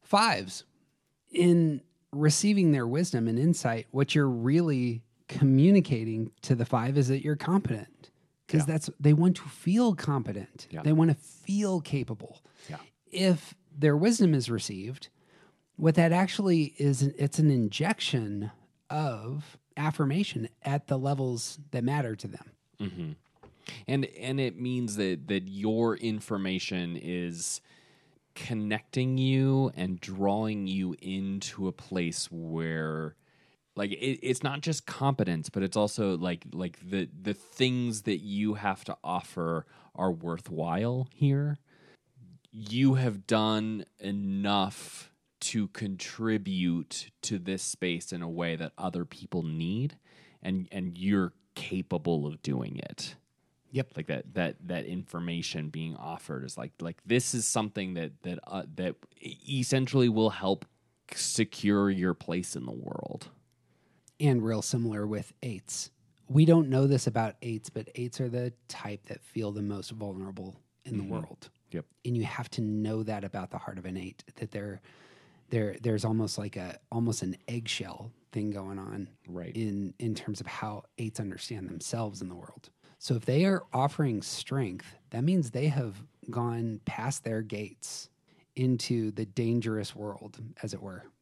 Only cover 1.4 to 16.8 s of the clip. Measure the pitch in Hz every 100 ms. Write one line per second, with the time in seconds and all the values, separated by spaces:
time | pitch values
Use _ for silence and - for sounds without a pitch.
1.4 | 175 170 160 143 _ _ _ 143 151 151
2.4 | 208 202 175 143 117 139 180 127 113 117
3.4 | 156 170 123 113 - 135 139 156 139 120
4.4 | 120 156 165 135 123 117 _ _ - -
5.4 | 139 135 165 196 - 120 110 110 113 _
6.4 | - 123 117 120 120 139 127 135 151 147
7.4 | - 190 127 113 - _ - _ _ _
8.4 | - 156 147 156 - - 147 151 180 180
9.4 | 139 - - 208 240 170 - 143 110 101
10.4 | 92 - - - 151 160 165 151 - -
11.4 | - 202 208 180 151 143 120 107 - -
12.4 | _ _ - 151 - _ _ 180 190 165
13.4 | - - _ 147 151 147 202 226 185 147
14.4 | 117 117 - 98 101 135 - _ _ _
15.4 | _ _ _ - 160 160 165 170 190 -
16.4 | 196 170 143 -